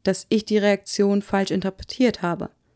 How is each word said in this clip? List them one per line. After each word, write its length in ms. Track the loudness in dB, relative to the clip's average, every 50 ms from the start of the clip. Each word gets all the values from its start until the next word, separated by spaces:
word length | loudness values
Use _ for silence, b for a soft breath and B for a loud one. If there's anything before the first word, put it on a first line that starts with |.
| _
dass 220 | -2 -2 -2 -2 _
ich 160 | 0 0 0
die 120 | 2 0 2
Reaktion 640 | 4 2 2 0 -2 -8 -2 0 2 2 2 0
falsch 300 | 0 0 -2 -2 0 0
interpretiert 720 | -2 -2 -2 -4 -8 -8 -16 -16 -2 2 2 2 2 0
habe. 280 | -4 -4 -4 -4 -6 -12 -12 _ _ _ _